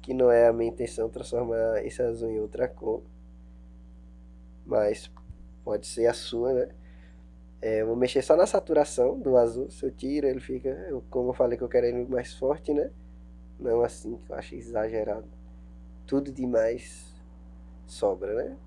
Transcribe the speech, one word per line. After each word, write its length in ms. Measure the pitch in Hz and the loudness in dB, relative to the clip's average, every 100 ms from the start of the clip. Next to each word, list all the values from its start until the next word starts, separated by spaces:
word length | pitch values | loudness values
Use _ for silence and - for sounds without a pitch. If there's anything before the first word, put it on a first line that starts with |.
Que 120 | - | -4
não 160 | 131 123 | 4 6
é 160 | 117 117 | 8 8
a 60 | |
minha 180 | 117 117 | 6 0
intenção 380 | 113 117 - 113 | -2 -6 -4 -4
transformar 760 | 120 117 120 117 113 113 107 | -4 -4 -4 -2 0 2 0
esse 180 | 107 - | -4 -2
azul 280 | 120 113 113 | -2 0 -4
em 100 | 110 | -4
outra 260 | 107 - 123 | -4 -2 -4
cor. 340 | - 110 113 - - - - - - - - - - - - - - - - | -2 -4 -4 -6 -20 -20 -20 -20 -20 -20 -20 -20 -20 -20 -20 -20 -20 -20 -18
Mas 460 | - 117 104 110 - - - - - - | 0 2 2 0 -10 -18 -18 -18 -18 -12
pode 220 | - 104 - | -6 -6 -4
ser 200 | - 117 | 2 2
a 80 | |
sua, 380 | 117 - 117 123 | 2 -6 -2 0
né? 160 | 127 123 - - - - - - - - - | 0 -2 -8 -20 -20 -20 -20 -20 -20 -20 -8
É, 200 | 113 110 | -2 0
eu 60 | 110 | 0
vou 80 | 120 | 2
mexer 260 | 123 139 | 2 2
só 120 | - 160 | 6 6
na 100 | 202 | 6
saturação 720 | 196 - 151 147 - 127 269 | 2 4 2 4 4 2 2
do 180 | 170 127 | 4 6
azul. 340 | 117 117 139 | 6 0 -8
Se 140 | - | -6
eu 60 | 139 | -8
tiro, 360 | - 135 147 139 | -6 -4 0 0
ele 140 | 131 | -2
fica, 300 | - 131 131 147 185 | -6 -6 -4 -6 -8
eu, 160 | 135 - | -10 -4
como 200 | 127 123 | -2 -2
eu 40 | |
falei 240 | 123 123 120 | 2 2 2
que 60 | |
eu 40 | 120 | 2
quero 180 | 127 120 | 2 2
ele 200 | 123 123 | 0 -2
mais 280 | 127 123 | -4 -4
forte, 380 | - 131 147 - | -4 -2 -2 0
né? 180 | 147 165 - - - - - - - | 0 -2 -6 -20 -20 -20 -20 -20 -8
Não 240 | 131 117 | 0 2
assim, 340 | 120 - - - | 2 -2 -10 -12
que 80 | - | -10
eu 40 | - | -12
acho 180 | - | -10
exagerado. 760 | - 117 113 110 113 107 107 - - - - - - - - - | -14 -6 -2 -2 -2 -2 -4 -8 -18 -20 -20 -20 -18 -18 -18 -2
Tudo 260 | 139 139 | -2 -2
demais 800 | 131 127 117 110 123 - - - - - - - - - - - | -6 0 2 2 0 -8 -18 -18 -20 -20 -20 -20 -20 -20 -20 -18
sobra, 480 | - 104 92 98 | 0 0 0 -2
né? 220 | 110 156 269 | -4 -4 -10